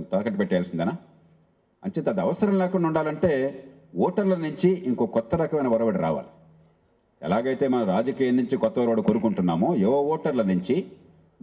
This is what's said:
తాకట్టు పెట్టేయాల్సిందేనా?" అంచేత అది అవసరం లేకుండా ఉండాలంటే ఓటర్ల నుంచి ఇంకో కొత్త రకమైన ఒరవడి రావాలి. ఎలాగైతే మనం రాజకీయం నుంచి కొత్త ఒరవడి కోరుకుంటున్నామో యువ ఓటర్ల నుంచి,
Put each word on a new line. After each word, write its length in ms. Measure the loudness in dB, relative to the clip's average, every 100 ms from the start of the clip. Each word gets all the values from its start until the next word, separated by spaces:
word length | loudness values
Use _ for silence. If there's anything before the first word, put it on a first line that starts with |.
| -4
తాకట్టు 260 | -4 -2 -2
పెట్టేయాల్సిందేనా?" 540 | 0 0 -2 -2 -4 -4 -12 _ _ _ _ _ _ _
అంచేత 240 | -8 -4 -2
అది 120 | 0
అవసరం 380 | -2 0 2 2
లేకుండా 300 | 2 0 0
ఉండాలంటే 760 | 0 -2 0 0 2 -2 -4 -18 -20 -12 -2
ఓటర్ల 380 | 0 2 0
నుంచి 340 | 0 -2 0 2
ఇంకో 380 | 2 -2 -2 0
కొత్త 280 | -2 -2
రకమైన 320 | -2 0 0 2
ఒరవడి 320 | 2 2 0
రావాలి. 280 | 0 -2 -6 -20 -20 -20 _ _ _ _ _ _
ఎలాగైతే 460 | -2 0 0 0 2
మనం 180 | 2 2
రాజకీయం 500 | 0 0 0 2 2
నుంచి 200 | 0 0
కొత్త 220 | 0 0
ఒరవడి 240 | 2 2
కోరుకుంటున్నామో 760 | 2 2 0 0 0 2 0 2
యువ 180 | 2
ఓటర్ల 480 | 2 0 0 -2 0
నుంచి, 440 | 0 0 0 -2 -2 -14 -20 -20 _ _